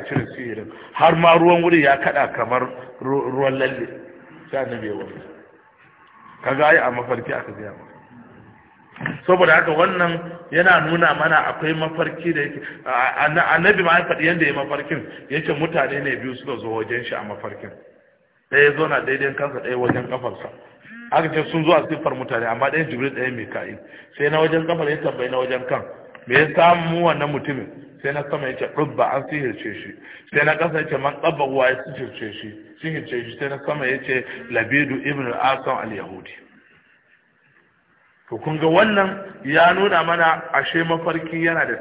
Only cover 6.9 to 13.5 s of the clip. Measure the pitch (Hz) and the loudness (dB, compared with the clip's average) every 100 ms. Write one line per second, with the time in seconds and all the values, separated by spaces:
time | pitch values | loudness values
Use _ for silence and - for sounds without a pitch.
6.9 | 123 120 120 117 127 - 104 104 92 - | -2 -2 -4 -4 -6 -8 -12 -14 -16 -20
7.9 | - - - - - - - _ _ _ | -20 -20 -20 -20 -20 -20 -20 _ _ _
8.9 | - - 151 - 180 170 160 170 156 185 | -10 -8 -4 2 4 6 6 4 2 2
9.9 | 180 170 165 - - - 156 185 170 156 | 2 -2 -2 -8 -14 -2 2 6 6 4
10.9 | 170 165 143 156 156 - - 156 160 160 | 2 4 4 2 4 2 -2 -2 -2 -2
11.9 | 160 156 - 170 151 143 143 - - 123 | -2 -4 -4 -2 -2 -2 -6 -12 -12 -4
12.9 | 123 131 - 151 156 - | 0 2 2 2 2 4